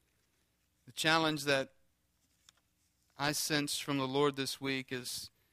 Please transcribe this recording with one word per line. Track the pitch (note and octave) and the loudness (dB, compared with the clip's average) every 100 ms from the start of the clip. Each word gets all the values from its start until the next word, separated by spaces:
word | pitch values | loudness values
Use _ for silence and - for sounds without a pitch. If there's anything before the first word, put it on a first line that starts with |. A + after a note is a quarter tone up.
| _ _ _ _ _ _ _ _ - | _ _ _ _ _ _ _ _ -16
the | |
challenge | - D#3+ D#3+ D#3+ D#3 | -2 4 4 4 0
that | C#3+ C#3 B2+ _ _ _ _ _ _ _ - _ _ _ _ _ _ - | 2 2 0 _ _ _ _ _ _ _ -20 _ _ _ _ _ _ -2
I | C#3+ | -2
sense | D3 - D3+ C#3+ - | 0 0 0 0 -4
from | - C#3 | -2 -2
the | C3 | 0
Lord | C3+ D3 | 2 2
this | C3+ C3 - | 0 -6 -6
week | C3+ C3+ B2+ | -4 -4 -4
is, | B2+ B2 - - _ _ | -8 -8 -10 -12 _ _